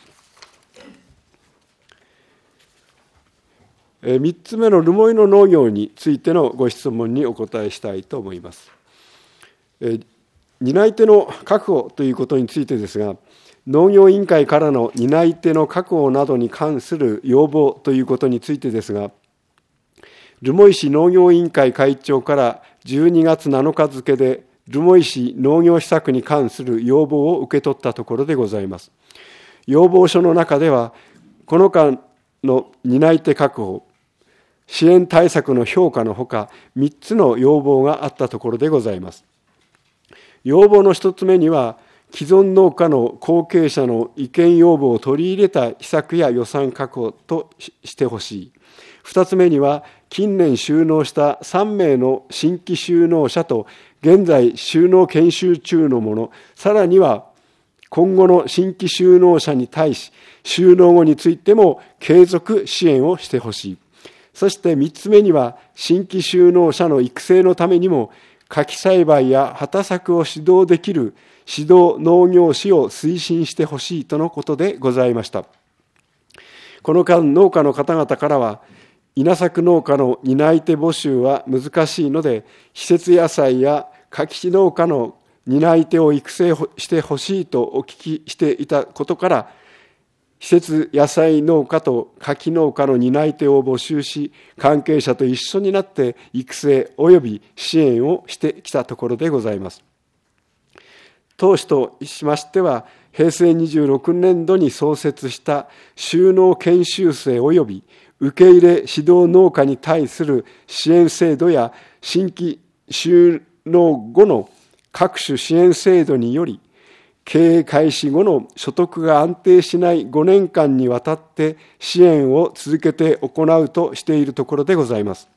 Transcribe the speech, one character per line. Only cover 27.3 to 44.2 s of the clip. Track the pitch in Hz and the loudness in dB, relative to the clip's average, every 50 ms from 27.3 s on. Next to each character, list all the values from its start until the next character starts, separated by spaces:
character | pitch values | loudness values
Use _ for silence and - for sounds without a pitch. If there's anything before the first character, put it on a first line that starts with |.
| 180 147 | -2 -4
受 | 131 - - | -4 -4 -4
け | 143 | -4
取 | - 147 139 | -4 -4 -6
っ | - | -6
た | - 127 - | -8 -8 -8
と | - 110 | -8 -10
こ | - 120 | -8 -6
ろ | 120 139 | -6 -4
で | 156 151 | -4 -2
ご | 131 117 | -4 -4
ざ | 101 107 104 | -4 -6 -8
い | 98 | -8
ま | 95 95 87 | -8 -12 -14
す。 | - _ _ _ _ _ _ - - - - _ _ _ _ _ _ | -18 _ _ _ _ _ _ -20 -20 -20 -20 _ _ _ _ _ _
要 | 131 139 156 180 175 | 0 2 4 4 6
望 | 185 180 185 | 6 4 4
書 | 170 - 175 | 4 2 2
の | 185 175 160 | 2 2 2
中 | 175 165 - 151 | 0 0 0 0
で | 143 160 160 | 0 0 0
は、 | 135 120 117 113 - _ _ _ _ _ _ _ _ _ _ | 0 0 -2 -6 -10 _ _ _ _ _ _ _ _ _ _
こ | - 156 | -2 2
の | 175 196 190 | 2 2 4
間 | - 170 151 143 131 - - _ _ _ _ _ _ _ - | 4 2 2 2 0 -4 -10 _ _ _ _ _ _ _ -2
の | 135 127 131 123 - _ _ - | -2 0 -2 -2 -6 _ _ -4
担 | 127 123 139 160 165 165 | -2 0 2 2 2 2
い | 156 | 2
手 | - 160 143 | 0 -2 -2
確 | - 147 135 - 123 | 0 -2 -2 -2 -6
保、 | 107 92 92 - - _ _ _ _ _ _ _ _ _ _ _ _ _ _ _ _ | -10 -10 -10 -12 -14 _ _ _ _ _ _ _ _ _ _ _ _ _ _ _ _
支 | _ - - 165 | _ -4 0 4
援 | 170 180 180 175 | 4 4 4 2
対 | 175 170 160 175 160 | 2 2 2 2 2
策 | - 160 131 139 131 | 0 -2 -2 -2 -2
の | 120 117 | -2 -4
評 | - - 185 180 156 | -2 0 0 0 0
価 | - 120 113 | -2 -4 -6
の | 113 98 | -6 -8
ほ | 117 123 | -10 -10
か、 | - 123 110 104 - - - _ _ _ | -8 -8 -10 -10 -10 -16 -20 _ _ _
三 | 131 139 147 | -4 -4 -4
つ | - _ - - 220 | -4 _ -10 -4 0
の | 226 180 127 113 | 2 2 2 2
要 | 120 127 143 151 147 | 2 2 2 2 2
望 | 135 143 139 131 135 | 2 0 0 2 0
が | 143 151 139 147 | 0 -2 -4 -8
あ | |
っ | 135 - | -10 -8
た | - 135 120 | -8 -8 -8
と | - 104 | -8 -10
こ | - 117 | -8 -8
ろ | 117 | -6
で | 113 143 156 | -4 -4 -2
ご | 156 135 | -2 -2
ざ | 110 110 98 | -2 -4 -8
い | 90 | -8
ま | 92 90 | -12 -16
す。 | - - _ _ _ _ _ _ _ _ _ _ _ _ _ _ _ _ _ _ _ _ _ _ _ _ _ | -18 -20 _ _ _ _ _ _ _ _ _ _ _ _ _ _ _ _ _ _ _ _ _ _ _ _ _
要 | 127 147 180 208 208 | 0 4 6 6 6
望 | 208 202 196 | 6 6 4
の | 196 180 | 4 2
一 | - - 190 | 0 -2 -4
つ | 185 - 190 | -4 -2 0
目 | 185 185 | 0 2
に | 180 156 160 | 2 2 2
は、 | 165 143 123 113 113 - _ _ _ _ _ _ | 0 0 -2 -4 -8 -12 _ _ _ _ _ _
既 | - - 147 | -16 -14 0
存 | 151 190 190 196 190 185 | 2 4 4 4 4 4
農 | 190 190 165 | 4 4 4
家 | 131 - 170 160 | 2 0 0 0
の | 147 127 117 120 - - | 0 0 -2 -2 -4 -8
後 | - - 165 170 160 | -4 -2 -2 -2 -2
継 | - - 170 160 139 | 0 0 0 0 0
者 | - 151 131 | -2 -2 -2
の | 123 117 113 117 - - | -2 -2 -4 -6 -6 -8
意 | 147 | -10